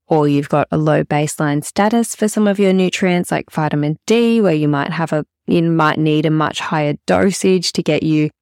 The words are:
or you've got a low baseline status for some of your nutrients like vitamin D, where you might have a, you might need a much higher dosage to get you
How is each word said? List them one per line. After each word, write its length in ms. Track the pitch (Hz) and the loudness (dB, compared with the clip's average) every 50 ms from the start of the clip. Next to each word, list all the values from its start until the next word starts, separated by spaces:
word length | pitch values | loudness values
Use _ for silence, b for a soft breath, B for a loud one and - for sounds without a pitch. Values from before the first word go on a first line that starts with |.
| _ - | _ 0
or 200 | 170 156 147 147 | 2 2 2 2
you've 220 | 143 143 143 - | 2 0 0 0
got 180 | - 147 - - | 0 0 0 0
a 60 | - 156 | -2 -2
low 260 | 156 156 151 151 151 | 0 0 0 0 0
baseline 600 | - 151 147 151 147 - - 156 147 147 147 147 | -2 -2 -2 -2 -2 -4 -4 -2 -2 -2 -2 -4
status 520 | - - - 202 220 233 233 233 - - | -4 -2 -2 0 2 2 0 -2 -2 -4
for 120 | - 214 214 | -4 -4 -2
some 200 | - 220 214 202 | 0 0 0 0
of 120 | 196 196 | 2 2
your 140 | 202 190 190 | 2 2 2
nutrients 580 | 190 185 180 - - 196 185 180 180 180 - | 2 2 0 0 0 0 0 0 0 -2 -2
like 200 | 170 143 - - | -4 -6 -6 -6
vitamin 460 | - - 156 151 - 147 147 147 156 - _ - | -6 -4 -4 -2 -2 -2 -2 -2 -4 -4 _ 0
D, 340 | 220 233 233 233 233 226 | 2 2 2 2 2 2
where 120 | 214 185 160 | 2 2 2
you 140 | 156 151 147 | 2 2 0
might 240 | 147 143 143 - | 0 0 -2 -4
have 220 | 160 160 165 156 - | -4 -6 -4 -2 -4
a, 120 | 151 - - _ _ _ | -4 -4 -6 _ _ _
you 160 | - - 175 165 | -2 0 0 2
might 360 | 170 165 160 156 151 - - | 2 2 2 2 2 2 2
need 260 | 156 156 151 151 156 | 2 2 2 2 2
a 60 | 160 | 0
much 280 | 156 156 151 131 - - | 0 0 0 -2 -4 -6
higher 360 | - - 170 156 151 147 143 - _ | -6 -4 -2 -2 -2 -2 -2 -4 _
dosage 680 | - 185 180 190 196 175 - - 190 185 185 170 - - | 0 0 2 2 0 0 0 0 2 2 2 0 -2 -4
to 100 | - 170 | -4 -2
get 200 | - 151 - - | 0 -2 0 0
you 260 | 160 156 151 151 151 - _ | 0 0 0 0 -2 -4 _